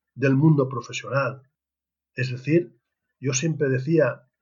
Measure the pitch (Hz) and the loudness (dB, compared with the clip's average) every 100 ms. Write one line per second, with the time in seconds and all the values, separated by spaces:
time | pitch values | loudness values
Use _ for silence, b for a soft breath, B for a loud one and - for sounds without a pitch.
0 | _ - 135 135 160 147 131 123 - 127 | _ -2 2 4 6 4 2 -4 -10 -12
1 | - 139 127 - - _ _ _ _ _ | -6 -4 -4 -6 -16 _ _ _ _ _
2 | _ - 127 127 - 165 170 _ _ _ | _ -8 -8 -6 0 0 0 _ _ _
3 | _ _ 127 131 165 139 143 131 131 165 | _ _ -6 -4 -4 -2 0 0 0 2
4 | 135 - _ _ | 2 -2 _ _